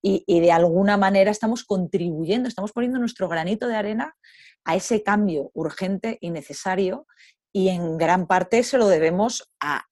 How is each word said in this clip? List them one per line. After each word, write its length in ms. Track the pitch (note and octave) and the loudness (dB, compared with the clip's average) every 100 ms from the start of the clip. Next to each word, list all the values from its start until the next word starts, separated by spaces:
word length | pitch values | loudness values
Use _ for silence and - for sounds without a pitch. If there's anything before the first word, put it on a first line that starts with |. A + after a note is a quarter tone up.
Y, 220 | G3 F#3+ - | 0 -2 2
y 120 | E3+ | 4
de 120 | E3+ | 6
alguna 460 | E3 E3+ E3 G3 G3+ | 4 4 4 4 4
manera 340 | F#3+ G3 G3 | 4 4 4
estamos 320 | G#3 A3 A#3+ | 2 -2 -4
contribuyendo, 880 | - F#3+ F3+ F#3+ F3 D#3 D#3+ A3+ B3 | -4 -4 -2 -2 -2 -4 -2 -2 -2
estamos 220 | - G#3 | -6 -8
poniendo 280 | A#3 A#3+ B3+ | -4 -4 -2
nuestro 300 | A#3+ - F#3 | -4 -4 -4
granito 380 | E3 E3 G#3+ B3 | -2 -2 -2 -2
de 80 | A3 | -2
arena 400 | G3+ A3 D4 _ _ - - _ - | -4 -4 -6 _ _ -20 -20 _ -2
a 100 | F3 | -2
ese 280 | - A3 | 0 -2
cambio 480 | G#3+ G#3 G#3 D#3 C3+ | 2 2 2 -2 -6
urgente 640 | - D3+ - F#3+ F#3+ A3+ - | -6 -6 -6 -6 -4 -6 -8
y 100 | E3+ | -8
necesario. 760 | E3 - C#3+ G3 F#3 F#3 A#3 - _ - _ _ | -10 -10 -10 -4 -2 -2 -4 -12 _ -20 _ _
Y 160 | G3 F#3+ | 0 0
en 280 | F3+ E3+ D#3+ | 0 -4 -2
gran 300 | D#3+ F3+ E3+ | 2 2 2
parte 360 | F#3 F3+ A3+ | 0 2 0
se 140 | B3 C4 | 2 2
lo 100 | G#3 | 4
debemos 640 | E3+ D#3+ F3+ A3+ B3+ - _ | 4 2 2 -2 -4 -12 _
a 260 | D3 C#3 - | -4 -4 -8